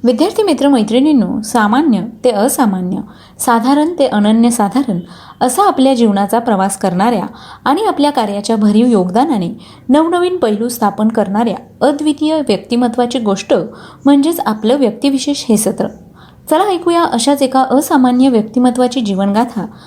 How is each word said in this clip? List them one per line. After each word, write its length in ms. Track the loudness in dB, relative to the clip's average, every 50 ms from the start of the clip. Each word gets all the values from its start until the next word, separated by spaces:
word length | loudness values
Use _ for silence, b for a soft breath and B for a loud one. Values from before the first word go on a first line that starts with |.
| 2
विद्यार्थी 400 | 0 0 2 0 -2 0 -2 0
मित्र 260 | 0 0 0 2 2
मैत्रिणींनो, 720 | 2 2 0 0 0 2 2 4 2 2 2 0 -2 -6
सामान्य 600 | -8 -4 -2 0 0 2 2 2 2 2 0 0 -2 -6 -12 -2 -2
ते 80 | 0
असामान्य, 680 | 0 2 0 0 0 0 0 0 0 -2 -4 -6 -6 -6 -8 B B B B B B B
साधारण 540 | -2 0 0 2 2 2 2 2 0 -2 0 -2
ते 80 | -2 0
अनन्यसाधारण 920 | 2 0 2 2 2 4 2 2 2 0 -2 -2 0 -2 -2 -2 -4 -6 -6 B B B B B B B
असा 220 | -2 -2 0 2 0
आपल्या 300 | 0 2 2 2 2 4
जीवनाचा 460 | 4 2 2 2 0 0 0 0 -2
प्रवास 380 | 0 0 0 0 0 -2 -2 -2
करणाऱ्या 480 | -4 -2 0 0 0 0 0 -2 -4 -6 B B B B B B B
आणि 180 | -2 0 0 0
आपल्या 280 | -2 0 0 0 0
कार्याच्या 440 | 0 -2 -2 -2 -4 -6 -2 -2 0
भरीव 300 | 2 2 4 4 4 4
योगदानाने 640 | 4 2 2 0 0 0 0 0 2 0 -2 -2 -4 -8 B B B B B B B
नवनवीन 480 | 2 2 2 2 0 0 0 -2 -2 -2
पैलू 320 | -2 -2 -2 -2 -4 -6
स्थापन 380 | -4 -2 -2 -2 -2 0 -2 0
करणाऱ्या 480 | 0 0 -2 0 0 -2 -2 -2 -4 -6 -10 -20 -8 -2
अद्वितीय 540 | 0 0 0 0 -2 -2 -2 0 -2 -2 -2 -2 0 -2
व्यक्तिमत्वाची 720 | -2 -2 -2 -4 -2 0 0 0 0 -2 -2 -2 -2 -2
गोष्ट 340 | -2 -2 -2 -4 0 0 0 0 0 -4 B B B B B B 2
म्हणजेच 340 | 2 4 4 2 0 -2 -2
आपलं 380 | -2 -4 -4 -2 0 0 0 2
व्यक्तिविशेष 680 | 0 -2 -2 -2 -2 -2 -2 0 -2 -4 -4 -6 0 0
हे 80 | 0 0
सत्र. 300 | 0 -2 -4 -4 -6 -8 -8 -14 -20 -20 B B B B B B -4 -2
चला 140 | 0 0 2
ऐकूया 400 | 0 -2 -2 0 0 2 2 0
अशाच 380 | 0 -2 -2 0 0 0 0
एका 240 | 0 0 2 0 0 2
असामान्य 600 | 2 0 0 2 2 2 2 2 4 4 2 4
व्यक्तिमत्वाची 720 | 2 2 0 0 -2 0 0 2 2 2 0 0 0 -2
जीवनगाथा 640 | -2 -2 -2 -2 -2 0 0 0 -2 -2 -4 -8 -8 -10 B B B